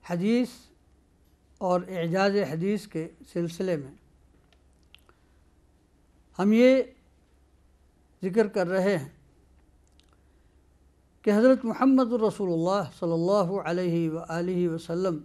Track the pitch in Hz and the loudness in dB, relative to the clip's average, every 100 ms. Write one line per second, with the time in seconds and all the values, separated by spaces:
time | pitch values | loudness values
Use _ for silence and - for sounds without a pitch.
0 | - 175 196 240 247 - - _ _ _ | -6 -4 0 0 0 -8 -20 _ _ _
1 | _ _ _ _ _ _ 190 180 180 185 | _ _ _ _ _ _ -2 -2 -2 -6
2 | 165 180 202 202 190 160 190 208 - 160 | -2 0 2 0 -2 -2 -2 -4 -6 -10
3 | 165 - - 175 170 170 190 165 135 - | -10 -14 -10 -6 -6 -4 -4 -4 -6 -18
4 | _ _ _ _ _ _ _ _ _ - | _ _ _ _ _ _ _ _ _ -20
5 | _ _ _ _ _ _ _ _ _ _ | _ _ _ _ _ _ _ _ _ _
6 | _ _ _ - 196 220 247 262 247 - | _ _ _ -2 2 6 6 6 0 -10
7 | _ _ _ _ _ _ _ _ _ _ | _ _ _ _ _ _ _ _ _ _
8 | _ _ 185 196 214 214 180 190 185 185 | _ _ -4 0 0 0 -2 0 0 0
9 | 135 - _ _ _ _ _ _ _ _ | -4 -16 _ _ _ _ _ _ _ _
10 | _ _ _ _ _ _ _ _ _ _ | _ _ _ _ _ _ _ _ _ _
11 | _ _ - 208 247 262 233 - 269 262 | _ _ 0 4 6 4 0 0 4 4
12 | 247 240 214 180 190 165 170 196 151 - | 2 2 0 0 -2 0 0 -2 -4 -6
13 | 170 165 170 208 175 196 156 175 180 170 | -4 -2 2 2 0 -2 -4 -4 -2 -2
14 | 165 160 - 165 175 180 175 160 165 170 | -2 -4 -8 -6 -4 -2 -2 -4 -6 -4
15 | 185 165 | -2 -4